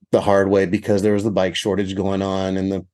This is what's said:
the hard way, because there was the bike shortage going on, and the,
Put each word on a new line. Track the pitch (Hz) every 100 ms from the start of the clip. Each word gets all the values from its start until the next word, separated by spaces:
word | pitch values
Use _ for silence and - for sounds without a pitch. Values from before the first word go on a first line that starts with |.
| _
the | 113
hard | 101 98 95
way, | 98 92
because | 101 - 101
there | 104
was | 104
the | 110
bike | 95 92 82
shortage | 107 95 95 95
going | 98 98
on, | 98 95 95 95
and | 95
the, | 95 92